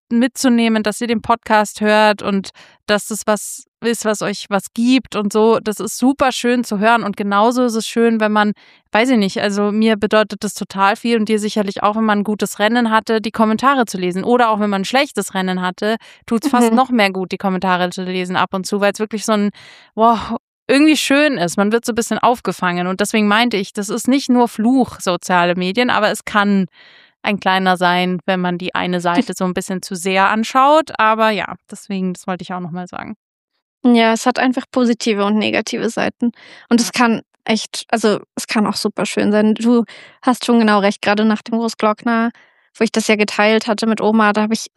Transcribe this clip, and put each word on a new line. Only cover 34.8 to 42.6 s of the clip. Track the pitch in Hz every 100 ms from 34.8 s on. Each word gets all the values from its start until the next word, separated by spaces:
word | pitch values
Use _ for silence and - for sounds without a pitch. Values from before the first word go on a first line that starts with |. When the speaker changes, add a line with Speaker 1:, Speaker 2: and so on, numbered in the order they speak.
| 240 233 240 202 202
Speaker 2:
und | 214
negative | 208 202 214 226 220
Seiten. | - - - 240 - - - -
Und | 240
es | 233
Speaker 1:
Ja. |
Speaker 2:
kann | - 240 220 - _ -
echt, | 226 - - -
also | 226 220 196 - -
es | -
kann | 226 208
auch | -
super | 214 - 185
schön | 214 202
sein. | 208 214 214
Du | 226 240 208 - - _
hast | - 240 -
schon | 233
genau | 214 208
recht, | 196 -
gerade | - 208 220
nach | 214
dem | - 226
Großglockner, | 226 - 220 214 240 226 233 - _ _